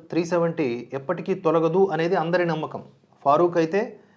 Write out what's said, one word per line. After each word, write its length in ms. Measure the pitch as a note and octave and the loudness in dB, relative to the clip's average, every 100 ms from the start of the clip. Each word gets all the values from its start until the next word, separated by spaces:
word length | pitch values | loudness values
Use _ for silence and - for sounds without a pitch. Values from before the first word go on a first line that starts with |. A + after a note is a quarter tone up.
| - | -4
త్రీ 160 | D#3 E3+ | -4 0
సెవెంటీ 640 | F3+ E3+ E3 C#3 A#2+ A#2 | 0 0 0 -2 -4 -6
ఎప్పటికీ 400 | C3+ C#3 F3 F3 | -8 -6 -6 -4
తొలగదు 540 | F#3+ E3 E3 D#3+ F3+ F#3+ | -2 2 2 2 2 2
అనేది 240 | D#3+ E3+ F#3 | 2 0 0
అందరి 300 | D#3+ F3 F3 | 0 0 0
నమ్మకం. 380 | D#3+ D3 A2 - _ _ _ C#3 | -2 -6 -10 -14 _ _ _ 2
ఫారూక్ 320 | D3+ F3 E3+ | 4 4 2
అయితే 420 | D#3+ G3 B3 - _ | 0 0 -4 -8 _